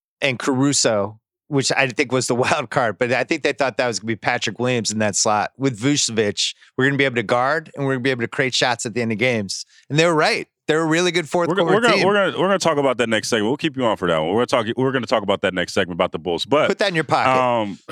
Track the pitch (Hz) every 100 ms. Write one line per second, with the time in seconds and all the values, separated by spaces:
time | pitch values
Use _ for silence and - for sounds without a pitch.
0 | _ - 143 117 - 131 143 131 127 104
1 | 101 110 _ _ - 139 127 131 135 110
2 | 120 127 120 123 120 160 123 143 117 95
3 | 123 127 - 165 147 - 131 127 123 104
4 | 110 107 139 123 117 98 123 120 101 107
5 | 107 - 110 107 92 - 135 98 135 143
6 | - 113 104 - - - - - 135 139
7 | 139 117 98 123 131 165 156 - 135 131
8 | 131 123 117 - 127 - 131 117 120 113
9 | 113 104 127 113 95 - - _ - 147
10 | 170 156 185 165 - _ - 156 160 165
11 | 180 170 156 180 165 190 170 202 233 202
12 | 180 202 175 117 185 190 170 143 135 117
13 | 113 107 - 113 104 147 160 131 117 95
14 | 87 80 78 110 123 127 107 120 131 131
15 | 110 113 101 98 95 90 87 104 90 87
16 | 90 87 82 82 98 147 135 190 202 160
17 | 139 147 131 127 127 120 104 - -